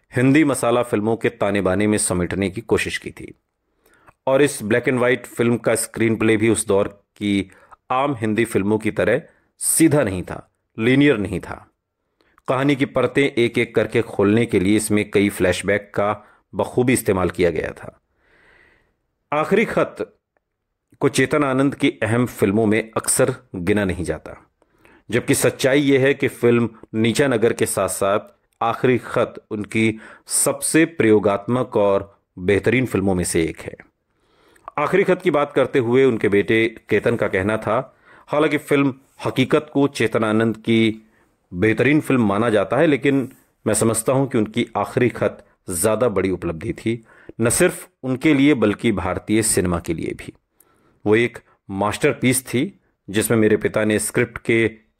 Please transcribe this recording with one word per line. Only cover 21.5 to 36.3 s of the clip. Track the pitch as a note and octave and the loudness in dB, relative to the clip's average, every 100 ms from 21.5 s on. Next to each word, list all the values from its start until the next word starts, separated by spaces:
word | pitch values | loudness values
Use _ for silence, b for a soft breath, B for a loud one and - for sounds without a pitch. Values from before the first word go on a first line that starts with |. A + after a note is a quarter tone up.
| C3 C#3 - | 0 0 0
की | C3+ - | -2 -2
अहम | G#2+ A#2 B2 | -2 0 -2
फिल्मों | - G#2 G#2 A2 | 0 0 2 2
में | G#2+ - - | 0 -2 -6
अक्सर | - - C3 B2+ _ G2 | -4 0 0 -2 _ -8
गिना | F2 G#2 G2 | -2 0 0
नहीं | F2+ | -4
जाता, | E2+ D#2 - - _ _ b b b b _ | -6 -8 -10 -20 _ _ b b b b _
जबकि | A#2+ A#2+ C3 | -4 0 0
सच्चाई | B2+ - C3+ C#3+ | 0 0 2 2
ये | C#3 C#3 | 4 4
है | C3 | 2
कि | C#3 B2+ | 0 -4
फिल्म | - A#2+ A#2+ A#2 B - | 0 2 2 0 B -8
नीचा | A2 A#2 G#2+ C#3+ | -2 0 2 0
नगर | A#2 A2+ | 2 0
के | - A2 | 0 -2
साथ-साथ | - F#2+ - G2 G#2+ - _ _ _ | -2 -4 -2 -2 -2 -4 _ _ _
आखिरी | A#2 A2 C3 A#2+ | -4 0 0 0
खत | - - G#2+ - _ | -2 -4 -4 -6 _
उनकी | G#2+ G2+ A2 A2+ A2 B B - | -10 -6 -2 -2 -2 B B -8
सबसे | - D3+ - - D#3 E3 | -2 -2 -2 0 2 2
प्रयोगात्मक | - A2+ G#2+ G2+ G2+ - B2 B2 A2+ | 2 4 4 4 -2 -2 -4 -2 0
और | G2+ G2 F#2+ _ _ - | 2 0 -2 _ _ -8
बेहतरीन | F2+ G2 A2+ B2 B2+ | 0 2 2 0 0
फिल्मों | G#2+ G2 F2+ | -2 0 -2
में | |
से | F2 F2 | -2 -2
एक | D#2+ - | -2 -6
है। | - - - _ _ B B B B B B - | -16 -16 -20 _ _ B B B B B B -6
आखिरी | D3 F#3 | -2 0
खत | F#3+ F3+ | 2 0
की | F3+ | 0
बात | D3 D3 | 0 0
करते | - B2 C#3+ | 0 0 0
हुए | A#2 B2 C3+ | 2 4 4
उनके | A2 | 2
बेटे | G#2+ | 2